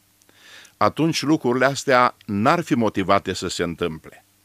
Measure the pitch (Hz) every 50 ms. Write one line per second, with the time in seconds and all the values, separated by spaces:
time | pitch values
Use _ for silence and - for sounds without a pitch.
0 | _ _ _ _ _ _ _ _ - - - - - - _ - 107 107 - -
1 | 147 165 147 - - 135 156 151 - 127 120 131 127 135 139 127 - - 131 123
2 | 123 123 - _ _ - 107 101 107 135 165 175 160 - 156 120 117 104 - -
3 | 95 87 98 98 - - 92 - - 90 - - 92 85 85 78 87 85 78 78
4 | - - - - _ _ _ _ _